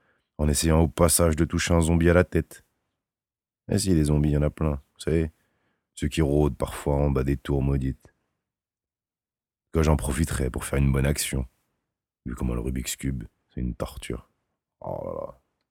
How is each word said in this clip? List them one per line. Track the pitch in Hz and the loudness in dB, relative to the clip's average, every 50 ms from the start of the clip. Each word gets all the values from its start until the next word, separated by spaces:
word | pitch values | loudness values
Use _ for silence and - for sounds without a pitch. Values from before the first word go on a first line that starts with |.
| _ _ _ _ _ _ _ - | _ _ _ _ _ _ _ -2
en | 76 76 | 0 0
essayant | 73 - - 80 78 80 | 0 2 2 4 4 6
au | 82 71 | 4 4
passage | - - 87 80 - - 85 82 78 | 4 4 4 4 4 4 4 2 2
de | 73 82 | 2 0
toucher | 78 - 85 - - 87 | 0 0 -2 0 2 2
un | 85 | 2
zombie | 82 78 85 82 82 85 | 2 2 2 4 4 4
à | 85 | 6
la | 87 90 | 4 4
tête. | - - 85 78 - - - _ _ _ _ _ _ _ _ _ _ _ _ _ _ _ _ _ _ _ _ _ - | 2 0 -4 -4 -4 -8 -20 _ _ _ _ _ _ _ _ _ _ _ _ _ _ _ _ _ _ _ _ _ -2
Eh | - 101 | -2 0
si, | 95 98 90 | 2 2 2
les | 78 76 | 4 4
zombies, | 73 76 73 73 76 | 4 4 2 2 2
y | 73 | 2
en | 73 73 | 2 0
a | 73 | 0
plein, | - - 80 78 71 71 - _ _ | -2 -2 -2 -2 -2 -4 -8 _ _
vous | - | -10
savez, | - 73 78 82 80 80 - _ _ _ _ _ _ _ _ _ _ _ _ | -4 -2 0 0 0 -2 -6 _ _ _ _ _ _ _ _ _ _ _ _
ceux | - - 73 | -6 -6 -2
qui | - 82 80 | 0 0 0
rôdent | 69 71 76 76 71 64 | 2 2 2 2 2 0
parfois | - 69 - - - - 76 71 | -2 -6 -8 -8 -6 -4 -2 0
en | 69 71 73 | 0 0 0
bas | 67 65 65 | 0 0 0
des | 69 71 | -2 -2
tours | 67 - - 71 69 67 | -4 -4 -4 -2 -2 0
maudites. | 69 69 67 65 67 65 - _ _ _ _ _ _ _ _ _ _ _ _ _ _ _ _ _ _ _ _ _ _ _ _ _ _ _ _ _ _ _ _ _ _ - | 0 0 -2 -2 -4 -6 -8 _ _ _ _ _ _ _ _ _ _ _ _ _ _ _ _ _ _ _ _ _ _ _ _ _ _ _ _ _ _ _ _ _ _ -2
Que | 82 78 | 2 4
j'en | 78 76 | 4 4
profiterai | 73 - 69 65 73 82 - - - 65 - | 2 0 -2 -2 -2 -2 -2 -2 -4 -4 -4
pour | - - - | -4 -6 -8
faire | - - 71 | -4 -2 0
une | 69 69 | 2 2
bonne | 67 67 67 | 2 2 0
action, | 71 73 - - - - 65 64 - _ _ _ _ _ _ _ _ _ _ _ _ _ _ - | 0 -2 -2 -4 -4 -4 -6 -6 -8 _ _ _ _ _ _ _ _ _ _ _ _ _ _ -12
vu | 60 60 | -12 -8
comment | - 69 62 60 | -6 -6 -4 -4
le | 60 | -4
Rubik's | 57 67 64 65 64 - - | -6 -6 -6 -6 -6 -8 -8
Cube, | - - 67 65 62 55 - _ _ _ _ | -8 -6 -6 -6 -8 -10 -14 _ _ _ _
c'est | _ 62 | _ -8
une | 62 60 58 | -6 -6 -6
torture. | - - - - - - - 58 58 - _ _ _ _ _ _ _ _ _ _ _ | -8 -10 -12 -12 -12 -12 -10 -10 -12 -12 _ _ _ _ _ _ _ _ _ _ _
Oh | - 50 50 50 50 | -12 -12 -10 -10 -10
là | 50 50 50 50 | -10 -10 -10 -12
là. | - - _ _ _ _ _ _ _ | -14 -16 _ _ _ _ _ _ _